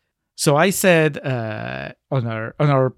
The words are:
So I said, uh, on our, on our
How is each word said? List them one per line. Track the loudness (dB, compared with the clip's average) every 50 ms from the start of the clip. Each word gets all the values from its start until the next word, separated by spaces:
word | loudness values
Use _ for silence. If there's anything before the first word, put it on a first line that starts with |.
| _ _ _ _ _ _ _
So | -4 0 2 4
I | 4 4 2
said, | 2 2 2 4 4 4 4 2 0 -4
uh, | -6 -6 -4 -4 -4 -6 -8 -8 -8 -8 -8 -10 -10 -12 -14 _ _ -4
on | -4 -2 -2
our, | -2 -4 -6 -8 -8 -4 0
on | 2 2
our | 4 4 2 0 -2